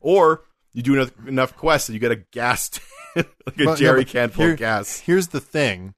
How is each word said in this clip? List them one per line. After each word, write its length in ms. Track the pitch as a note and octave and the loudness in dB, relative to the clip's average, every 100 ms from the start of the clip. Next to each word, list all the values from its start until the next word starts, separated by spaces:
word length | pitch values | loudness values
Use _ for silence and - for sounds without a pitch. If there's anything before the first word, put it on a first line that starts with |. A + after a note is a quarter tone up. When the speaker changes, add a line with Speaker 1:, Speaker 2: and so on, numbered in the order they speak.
Speaker 1:
Or 440 | C#3+ F#3+ D#3+ D#3+ _ _ _ | 2 4 4 2 _ _ _
you 100 | A#2 | -8
do 120 | A#2+ | 0
enough, 160 | C#3 B2+ - B2 | 0 0 -6 -6
enough 300 | C3 C3 - | -2 -2 -2
quests 320 | D#3+ D3+ - | 0 0 0
and 60 | |
you 40 | A2 | -4
get 120 | A#2+ | -2
a 100 | A2+ F#2+ | -2 -6
gas 360 | A#2 A#2+ A#2+ - | -6 -2 -2 -4
<laughs> 0 | |
t-, 120 | - - C5+ - - | -10 -18 -20 -10 -6
like 100 | - _ - | -6 _ -16
a 60 | - | -2
Speaker 2:
But, 80 | |
no, 120 | D3 D#3 | 0 2
Speaker 1:
jerry 280 | C3 C3 | 4 4
Speaker 2:
but 80 | C3 | 2
Speaker 1:
can 160 | B2 A#2+ | -2 -2
full 140 | - | 0
Speaker 2:
here, 80 | E3 | 0
Speaker 1:
of 60 | D#3 | 0
gas. 400 | A2+ G#2+ G2+ - | -2 -2 -4 -10
Speaker 2:
here's 280 | - F3+ F3 | 0 0 0
the 120 | C#3+ | -6
thing. 540 | - D3+ C#3 F#2+ F#2 | -6 -2 -2 -2 -10